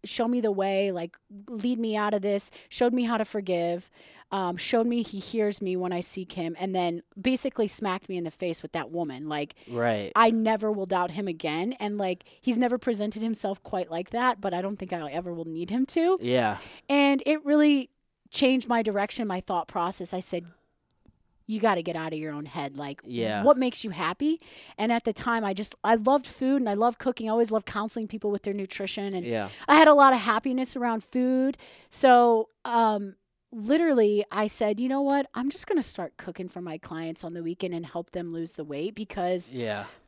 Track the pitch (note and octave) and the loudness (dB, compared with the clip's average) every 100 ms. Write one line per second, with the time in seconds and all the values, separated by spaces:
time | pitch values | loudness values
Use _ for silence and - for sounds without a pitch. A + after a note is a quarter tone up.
0 | G#3 - A#3 B3 A3 G3 G3 G3 G3 F3+ | -8 -2 0 2 0 0 0 2 0 -2
1 | E3+ _ _ G3+ G3+ A#3 A#3+ B3 A3+ G#3+ | -6 _ _ -20 -14 -4 -2 -2 -2 0
2 | G#3 G#3 G3 G3+ - - - - B3 B3 | 0 0 0 -2 -2 -10 -14 0 2 2
3 | A#3 A3+ G#3+ G#3+ F#3 F3 E3+ F3 - _ | 0 0 -2 -4 -2 0 0 -2 -8 _
4 | - - - G3 F3+ F3 - A#3+ A#3 A#3+ | -20 -20 -6 -2 -2 -2 0 2 2 0
5 | G#3+ G3 - A3+ G#3 G3+ G3 F#3 F3+ F3+ | -2 -6 -6 -2 0 -2 -4 -2 -2 -4
6 | F3 - F#3 - E3 E3 F#3+ F#3 F3 E3+ | -4 -8 -8 -6 -6 -4 -2 0 -2 -4
7 | - - A3 C4 C#4 - G#3+ - G3+ F#3 | -10 -6 -2 -2 -2 -2 -2 -2 -4 -4
8 | - F3+ E3+ - F3+ E3 D3+ E3 B2 E3+ | -6 -6 -6 -6 -6 -6 -8 -8 -6 -6
9 | E3 C3 D3+ D3+ D3 - - A#2+ A#2 G#2+ | -6 -6 -6 -6 -6 -10 -8 -2 0 0
10 | G2+ - A3+ A3+ A3 A3 G#3+ G#3 F#3 F#3 | 0 4 4 4 0 0 -2 -4 -2 -2
11 | F3 D#3+ G3+ D#3+ D#3+ D#3 G3+ C4 G#3 G#3 | -2 -4 -6 -4 -4 -2 -4 -4 -6 -2
12 | F#3+ F3+ - - - A#3 B3 B3 - G#3+ | -4 -4 -10 -8 -2 2 2 0 -2 -2
13 | G#3 G#3+ A3+ G#3+ G3 G3 - F#3+ F3+ E3 | -4 -4 -4 -4 -4 -6 -6 -6 -4 -6
14 | F#3 A#3 B3+ A3 G3+ F3 F#3+ G3+ F#3 F3 | -6 0 0 0 -4 -2 -4 -6 -8 -6
15 | D3+ D3+ F3+ E3+ E3 D#3+ E3+ A3+ C4 - | -6 -6 -6 -8 -8 -8 -4 -2 0 2
16 | E4+ F#4+ A#2+ B2+ A2 G2+ - - _ C#4+ | 2 2 2 2 2 -2 -12 -20 _ 4
17 | C#4 C4+ - D4+ C#4+ D4+ D4+ C#4+ B3+ _ | 4 4 2 0 4 6 6 4 0 _
18 | _ _ _ - C4+ C4 A#3 A#3 A3 G3 | _ _ _ 2 4 2 2 0 2 0
19 | G#3 - A3 F#3 - F3+ E3 F#3 E3+ - | -2 -4 -4 -4 -2 -4 -2 -2 -2 -4
20 | F3+ F#3 F3+ F3 E3+ _ _ _ _ _ | -6 -6 -4 -6 -8 _ _ _ _ _
21 | _ _ _ _ - A3 A3 F#3 E3 E3 | _ _ _ _ -8 0 2 2 -2 -6
22 | D#3+ D#3 D#3 D3 D3 F3 C#3+ C#3 C#3+ C#3 | -6 -6 -6 -8 -8 -8 -8 -8 -10 -10
23 | A#2 B2 A2+ G#2+ A3+ C4 B3+ - A3+ D#3+ | -8 -4 -2 0 0 2 0 -4 -10 -4
24 | E3 F#3 D4 E4 - - - - A3 A#3 | -4 -2 -4 -4 -8 -20 -20 -4 -2 0
25 | A#3 G3+ - A#3 G#3 G3 G#3 - G3+ A3+ | -2 -4 -2 0 0 -4 -6 -4 2 4
26 | G#3+ C#4 C4 - C4 C#4 A#3+ G3+ A#3 A#3 | 4 2 0 -4 0 2 0 2 0 0
27 | C4 B3 A3 A3+ A#3 A3 - G#3+ G#3+ - | -4 -4 -2 2 2 0 -2 -6 -6 -6
28 | G#3+ A3 G#3 G3+ - G3+ F#3+ - F#3+ - | -8 -6 -4 -2 -4 -6 -6 -6 -6 -4
29 | G3+ F#3+ D3 A2+ G2 - - D4+ D#4 D4 | -6 -6 -4 -2 -4 -8 6 8 10 10
30 | C4+ B3+ G#3 A3 C4+ B3+ B3+ C4 A#3+ A3+ | 10 8 2 0 0 -2 -4 -2 -2 -2
31 | - B3+ B3+ B3+ C4 - - - _ - | -4 -2 2 2 0 -2 -14 -20 _ 4
32 | C4+ B3 A#3+ A3+ A3 _ - A#3 A3 G#3+ | 8 10 8 6 0 _ -2 2 2 2
33 | G3+ - _ _ _ A#3 G#3 D#4 E4+ C4 | -4 -12 _ _ _ -10 0 4 4 6
34 | G#3 G#3 G#3 F#3 G#3+ - G#3+ G#3 B3+ C4+ | 6 4 0 -2 -2 0 0 0 0 0
35 | C#4 C#4 C#4 A3 C4 - - F4+ - - | 2 0 0 -4 -4 -6 -2 -2 -2 -8
36 | E3+ - - E3+ F3+ - F3 D#3+ - D#3+ | -10 -10 -14 -10 -10 -10 -10 -10 -10 -8
37 | E3 D#3 E3+ E3+ E3 F3+ F#3 E3+ E3+ E3+ | -8 -8 -10 -8 -8 -6 -6 -6 -6 -8
38 | E3+ F3+ E3+ E3 E3 - D3 C#3+ F3 G#3+ | -8 -8 -8 -6 -8 -10 -8 -6 -6 -8
39 | G#3+ - F3+ F3+ - C3 A2+ G#2 G2+ - | -10 -4 -2 -2 -4 -6 -4 -4 -8 -18